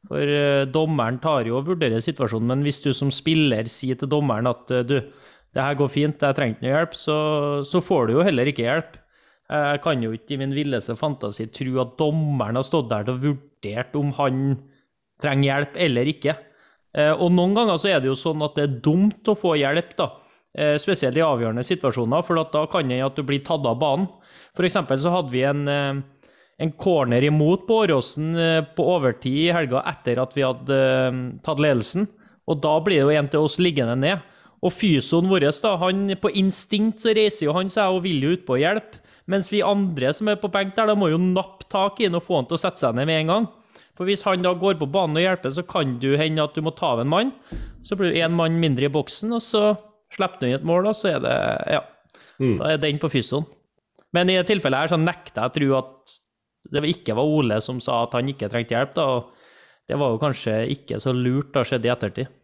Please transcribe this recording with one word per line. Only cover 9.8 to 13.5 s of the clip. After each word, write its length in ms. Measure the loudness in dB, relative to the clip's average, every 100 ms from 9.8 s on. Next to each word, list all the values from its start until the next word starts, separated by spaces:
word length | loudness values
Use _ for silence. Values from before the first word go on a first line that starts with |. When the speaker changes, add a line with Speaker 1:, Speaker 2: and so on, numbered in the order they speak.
Speaker 1:
kan 180 | -2 -2
jo 120 | -2
ikke 220 | -6 -8
i 20 | -6
min 160 | -4
villeste 400 | -4 -2 -4 -4 -6
fantasi 540 | -4 -4 -8 -8 -10
tro 280 | -8 -4 -2
at 140 | -4 -2
dommeren 560 | 0 0 0 -2 -2
har 80 | -2
stått 260 | 0 -2 0
der 220 | -4 -2
og 80 | -2
vurdert 760 | -2 -2 -8